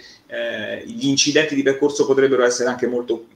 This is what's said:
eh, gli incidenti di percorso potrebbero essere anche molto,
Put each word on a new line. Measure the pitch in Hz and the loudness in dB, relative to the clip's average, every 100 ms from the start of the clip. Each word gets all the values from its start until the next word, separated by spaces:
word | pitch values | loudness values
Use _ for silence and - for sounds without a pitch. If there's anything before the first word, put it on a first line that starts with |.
| - - - | -14 -20 -12
eh, | 120 117 107 107 - - | -8 -6 -6 -6 -8 -10
gli | 117 139 | -4 0
incidenti | 139 147 147 156 | 2 2 2 2
di | 139 | 2
percorso | 135 135 143 - 135 | 0 2 0 0 0
potrebbero | 135 135 127 | 2 4 4
essere | 123 123 123 | 2 2 -2
anche | 120 120 | -2 -2
molto, | 123 120 113 - | -2 -4 -6 -6